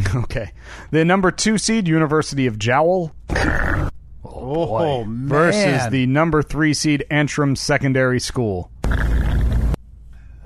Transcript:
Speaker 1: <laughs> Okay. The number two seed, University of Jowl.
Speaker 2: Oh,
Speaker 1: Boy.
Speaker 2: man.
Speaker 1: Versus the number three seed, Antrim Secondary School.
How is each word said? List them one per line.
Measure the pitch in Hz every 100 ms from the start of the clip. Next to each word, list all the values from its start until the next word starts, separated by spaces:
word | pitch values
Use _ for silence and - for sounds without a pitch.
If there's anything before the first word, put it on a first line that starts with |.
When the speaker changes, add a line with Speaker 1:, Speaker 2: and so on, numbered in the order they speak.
| 95
Speaker 1:
<laughs> | 123
Okay. | 107 - 110 - - - -
The | 151 165
number | 190 185
two | - 208 220
seed, | - 226 175
University | 160 156 156 139 139 127
of | 107
Jowl. | 110 127 160 185 165 - -
Speaker 2:
Oh, | - - - - - - - - -
Speaker 1:
Boy. | - - 123 151 165 110 160 131 107
Speaker 2:
man. | 117 135
Speaker 1:
Versus | 147 170 208 202 139 123
the | 131 127
number | 139 165 156
three | 139 143 156
seed, | 143 156 143 -
Antrim | 147 147 - 143 131
Secondary | - 143 135 135 131 123
School. | - - 113 92 85 - - - - - - - - - - - - - - - - -